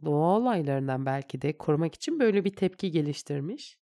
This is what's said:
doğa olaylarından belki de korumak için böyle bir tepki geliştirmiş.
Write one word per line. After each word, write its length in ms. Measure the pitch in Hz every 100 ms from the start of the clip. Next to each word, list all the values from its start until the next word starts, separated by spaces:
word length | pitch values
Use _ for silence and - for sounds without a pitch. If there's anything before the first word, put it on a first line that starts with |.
doğa 340 | 151 147 165 202
olaylarından 680 | 247 202 143 135 135 131 135
belki 360 | 135 135 139
de 160 | 139 147
korumak 360 | - 151 165
için 260 | - - 320
böyle 240 | 233 202
bir 80 | 196
tepki 380 | 196 185 185 196
geliştirmiş. 880 | 160 147 143 - 143 143 277 - -